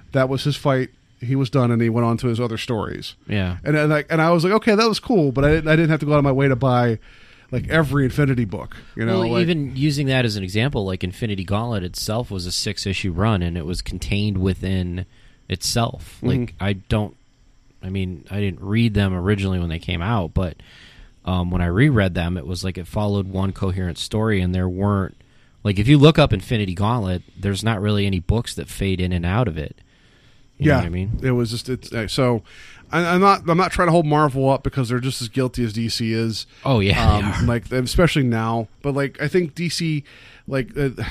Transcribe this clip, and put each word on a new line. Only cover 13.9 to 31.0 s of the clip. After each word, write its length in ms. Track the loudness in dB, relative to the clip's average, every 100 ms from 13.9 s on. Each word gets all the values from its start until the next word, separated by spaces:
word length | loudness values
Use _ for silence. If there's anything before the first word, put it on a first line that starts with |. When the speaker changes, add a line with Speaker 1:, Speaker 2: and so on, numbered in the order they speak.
| -6 -4 -2 -2 0
Speaker 2:
within 680 | 0 0 -2 -2 -2 -6 -10 _ -20 _ -10
itself. 640 | -6 -2 -2 -2 -4 -14 -6
Speaker 1:
Mm-hmm. 40 | -2
Speaker 2:
Like, 280 | 0 -2 -4
I 140 | -4
don't, 400 | -4 -2 -2 -2 -8 _ _ _ _ _ _
I 80 | -8
mean, 340 | -4 -4 -8 -8
I 100 | -4
didn't 200 | -4 -4
read 320 | -2 2 2
them 180 | 2 0
originally 460 | 0 0 0 0 -2
when 100 | -2
they 100 | -4
came 220 | -4 -4
out, 320 | -2 -2 -2
but, 240 | -2 -2 -6 -18 -20 -20 -20 -20 _ -4
um, 240 | -2 -2
when 100 | 0
I 60 | 0
reread 480 | 4 4 4 2
them, 240 | 0 -2 -4
it 80 | -6
was 180 | -6
like 140 | -6 -8
it 80 | -8
followed 420 | -4 -2 -2 -2
one 240 | -2 -4
coherent 460 | -2 -2 -2 -4 -6
story, 420 | -6 -2 0 0
and 140 | 0
there 140 | 0 -2
weren't, 480 | 0 0 0 -2 -8 _ _ _ _
like, 140 | -2 2
if 80 | 6
you 120 | 8
look 200 | 8 8
up 140 | 4
Infinity 400 | 2 -2 -2 -2
Gauntlet, 480 | -2 -2 0 -2 -4 -6 -6
there's 240 | -4 -2
not 200 | -2 0
really 240 | 0 0 0
any 140 | 0
books 340 | 0 0 -2
that 140 | -8 -10
fade 320 | -4 -2 0
in 100 | -2
and 140 | -2 0
out 220 | 0 0
of 100 | -4
it. 180 | -8 -12 _ _ _ _ _ -20 _ 0
You 100 | 2
Speaker 1:
Yeah. 60 |
Speaker 2:
know 40 | 2
what 60 | 2
I 40 |
mean? 300 | -4